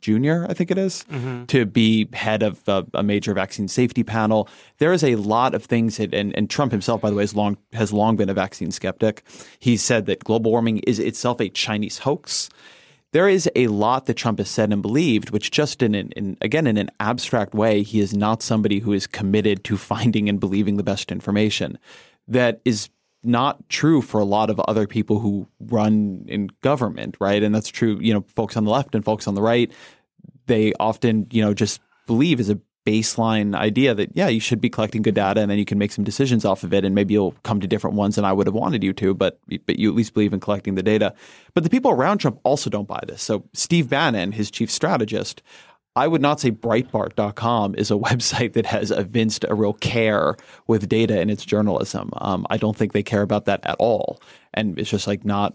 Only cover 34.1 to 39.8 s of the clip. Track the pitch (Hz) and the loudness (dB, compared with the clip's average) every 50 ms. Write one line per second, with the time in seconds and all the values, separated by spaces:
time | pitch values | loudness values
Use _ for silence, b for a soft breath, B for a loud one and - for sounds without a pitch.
34.1 | - - 196 170 113 113 - - 123 104 - 113 - - 110 107 - 110 104 110 | -2 0 0 0 0 0 0 -2 0 0 0 -2 0 -2 -2 -2 -2 0 0 2
35.1 | 98 107 101 95 101 110 107 101 101 104 101 - 104 101 104 104 - - 101 101 | 2 2 2 0 0 0 -2 -2 0 -2 -2 0 0 0 0 0 -2 -4 -4 -2
36.1 | - - 139 131 123 110 - 104 95 - - 87 92 98 95 98 95 101 101 95 | -2 0 0 2 2 2 2 2 0 0 0 0 0 0 2 2 2 2 2 4
37.1 | 101 104 98 90 - - - - 107 101 98 90 113 104 - - 101 104 101 101 | 4 2 2 2 -2 -6 -6 -4 -2 -2 0 0 -2 -2 0 -2 0 0 0 0
38.1 | 104 104 104 98 95 98 98 101 98 110 - - - 110 98 95 95 - - 95 | 0 0 0 2 2 2 2 0 0 0 0 0 0 0 0 -2 -2 0 0 0
39.1 | 98 82 95 90 - _ _ - - - - - - - | 2 2 0 0 -2 _ _ -10 -10 -6 -4 -4 -2 0